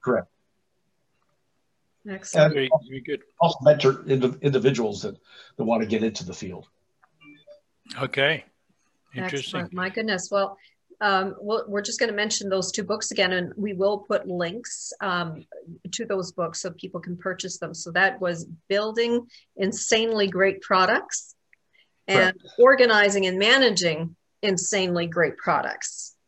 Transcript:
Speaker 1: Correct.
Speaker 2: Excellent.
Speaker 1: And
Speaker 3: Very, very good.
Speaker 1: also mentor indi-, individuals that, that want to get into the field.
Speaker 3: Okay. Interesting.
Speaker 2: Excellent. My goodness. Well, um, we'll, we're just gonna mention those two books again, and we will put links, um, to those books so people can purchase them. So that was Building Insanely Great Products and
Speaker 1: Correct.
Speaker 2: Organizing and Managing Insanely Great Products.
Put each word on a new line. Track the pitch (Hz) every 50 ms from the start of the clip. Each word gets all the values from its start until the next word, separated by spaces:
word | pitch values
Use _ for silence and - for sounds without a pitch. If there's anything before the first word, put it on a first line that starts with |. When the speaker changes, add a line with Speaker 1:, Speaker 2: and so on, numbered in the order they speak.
Speaker 1:
Correct. | - 127 123 107 92 _ _ _ _ _ _ _ _ _ _ _ _ _ _ _ _ _ _ _ _ _ _ _ _ _ _ _ _ _ _ _ _ _ _ _ _ 208
Speaker 2:
Excellent. | 196 196 - - - 170 151 151
Speaker 1:
And | 151
Speaker 3:
Very, | 143 135 131 156 - - 123
very | 131 135
good. | 120 151 147 - - _ _ _
Speaker 1:
also | 165 170 160 -
mentor | 127 147 151 147 - 196 202 - - -
indi-, | 139 131 127 131 127 -
individuals | - 143 135 127 107 135 139 110 117 107 101 95 -
that, | 107 98 - _ _ - - - - _ -
that | 117
want | 110 117 113 113
to | 104
get | 110 107 107
into | 113 107 - 90
the | 90 87
field. | - - 95 90 87 - _ _ _ _ _ _ _ _ _ _ _ - - - - _ _ - _ _ _ _ _ _ _ - -
Speaker 3:
Okay. | 131 131 - 139 135 143 160 147 - _ _ _ _ _ _ _ _ _ _ _ _ _ _
Interesting. | 127 185 180 - 143 127 - - 156
Speaker 2:
Excellent. | 170 175 175
My | 180 180 190
goodness. | 196 226 220 220 208 180 175 -
Well, | - 202 196 190 - _ _ _ _ _ _ _ - _
um, | 214 208 196 190 190 196 185 -
we'll, | - 208 214 226 - -
we're | 196 208
just | 202 - - -
gonna | 240 226 214
mention | 202 208 220 214 - 208 196
those | 185 190 185 -
two | - - 202
books | 180 202 214 - -
again, | 214 202 196 185 185
and | 180 180 175 -
we | - 196 208 202
will | 175 190 196 208 202
put | 202 _ - - - 185
links, | 180 175 175 170 180 233 240 - - - - - - -
um, | - 196 185 175 175 165 160 147 156 _ - - - 165 170 - _ 180 -
to | - 233
those | 226 208 190 180 175
books | - - 175 165 170 -
so | - 190
people | 175 - - 180 - 175
can | 165 180 175
purchase | 175 - 190 185 185 - 190 - -
them. | - 160 170
So | - - 175
that | 165 175 190 196 190 -
was | 185 175 175 165 165 - 165 - _ _
Building | 196 202 214 220 214 226 233 233 233 240 240 - _ - _ _ _
Insanely | - 196 190 190 - - - - 220 226 226 226 214 202 196
Great | 180 185 190 196 190 190
Products | - - 208 185 185 185 226 330 - - - - - - - _ _ _ _ _ _ _ _ _ _ _ _ _ _ -
and | 190 196 190 185 185 185
Speaker 1:
Correct. | _ - - -
Speaker 2:
Organizing | 233 254 277 262 254 240 220 208 202 202 196 202 190 185
and | 185 185
Managing | 196 220 247 269 262 240 220 170 170 170 160 156 165 165 - _ _ _ _ _
Insanely | - 208 190 180 180 - - 202 185 180 175 175 170 170
Great | 165 175 170 151 - -
Products. | - - 160 143 - - - - - - - - - - _ _ _